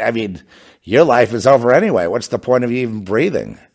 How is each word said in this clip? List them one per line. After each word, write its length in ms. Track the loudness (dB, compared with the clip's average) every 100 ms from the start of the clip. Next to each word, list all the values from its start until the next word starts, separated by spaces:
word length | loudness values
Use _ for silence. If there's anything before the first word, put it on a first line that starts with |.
I 100 | -4
mean, 320 | -4 -4 -8 -16 _ _ _
your 220 | -4 2
life 280 | 4 4 2
is 140 | 0 2
over 260 | 4 4
anyway. 340 | 2 2 0 0
What's 220 | -4 -4
the 100 | -8
point 260 | 0 0
of 80 | 0
you 60 | -4
even 260 | -4 -6
breathing? 540 | -4 -2 0 -2 -8 -14 _